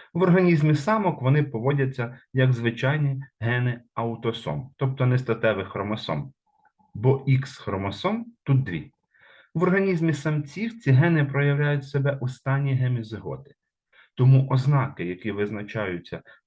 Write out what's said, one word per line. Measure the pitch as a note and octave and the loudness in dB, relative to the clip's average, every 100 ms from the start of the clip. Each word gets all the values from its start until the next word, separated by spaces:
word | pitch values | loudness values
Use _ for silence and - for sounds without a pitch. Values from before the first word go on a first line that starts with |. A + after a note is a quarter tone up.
| - | -10
В | E3 | 0
організмі | F3+ F3+ F3+ D#3+ D#3 | 4 6 6 4 4
самок | D3 - A3 F#3+ D3+ | 2 2 0 0 0
вони | B2+ D3 | 2 2
поводяться | C#3 A2+ B2 C#3+ C3+ C3+ A#2 - _ | 2 -2 -2 0 0 -2 -8 -10 _
як | C3 C3 | 2 2
звичайні | A#2+ A#2 A#2 C3+ D3+ C#3+ C3+ C3+ _ | 2 0 0 0 0 -2 -4 -10 _
гени | A2+ B2 B2 B2 - | -2 0 -2 -4 -10
аутосом, | - A#2 A2+ - A2+ - D2+ - - | -8 -6 -4 -6 -6 -6 -8 -10 -6
тобто | C3+ C3 B2+ | -4 0 2
нестатевих | B2 B2+ A2 A2+ G2 F#2 | 2 0 0 0 0 -4
хромосом, | G2 G2+ G#2+ - D2+ - - _ _ _ _ _ | -6 -4 -6 -6 -6 -8 -14 _ _ _ _ _
бо | G#2 B2 C3+ C3+ | -2 2 2 2
Х | C3 - - | 0 0 -10
хромосом | - G2 G2 - F#3 A3+ A#3 - | -8 -6 -6 -4 -4 -4 -6 -10
тут | - C3+ | 0 0
дві. | - E2+ C#2+ _ _ _ _ - _ | 0 -6 -10 _ _ _ _ -20 _
В | E3 | -2
організмі | F#3 F#3+ G3 E3+ E3 | 0 2 0 0 0
самців | C#3+ D#3 D3+ C#3+ F#3 A3+ - | -2 -2 -4 -4 -6 -8 -2
ці | C#3 | 4
гени | B2+ E3+ D#3+ | 4 6 4
проявляють | C3+ C3+ C#3+ C#3+ D3 D3 C3+ | 2 0 0 2 0 -2 -2
себе | C#3+ C#3 C#3 | -2 0 -2
у | B2+ | -6
стані | - C3+ C#3 C#3 | -6 -2 -2 0
гемізготи. | C3 B2+ A#2+ A2 G#2 E2 C2+ - _ _ _ _ _ _ | 0 0 -2 -4 -10 -10 -12 -14 _ _ _ _ _ _
Тому | - B2+ C3+ C3+ | 2 6 6 4
ознаки, | C3 C#3 C#3+ A2 - | 0 2 2 0 -4
які | F2 F2+ G#2+ | -8 -6 -6
визначаються | G2+ G#2 G#2+ G#2 A2 G2 F2 - E2 - - | -4 -4 -6 -8 -6 -6 -6 -10 -14 -14 -20